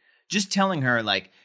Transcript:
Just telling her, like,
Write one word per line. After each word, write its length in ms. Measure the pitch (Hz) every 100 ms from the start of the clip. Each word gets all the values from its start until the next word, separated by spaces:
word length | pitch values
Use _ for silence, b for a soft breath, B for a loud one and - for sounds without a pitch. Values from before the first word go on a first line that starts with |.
| b b b
Just 220 | 202 202
telling 320 | 196 196 170
her, 180 | 127 120
like, 300 | 107 95 - b